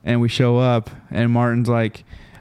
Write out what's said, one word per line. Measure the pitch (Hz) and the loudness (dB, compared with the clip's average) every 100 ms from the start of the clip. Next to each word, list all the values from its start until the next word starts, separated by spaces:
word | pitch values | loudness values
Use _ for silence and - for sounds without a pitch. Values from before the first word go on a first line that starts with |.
and | 82 120 | -4 0
we | 117 | 0
show | - 123 120 | 2 2 2
up, | 127 120 - - - | 2 0 -2 -12 -8
and | 104 117 | -2 0
Martin's | 120 120 120 117 | 2 0 0 0
like, | 117 110 - - - - - | 0 -2 -6 -18 -20 -20 -10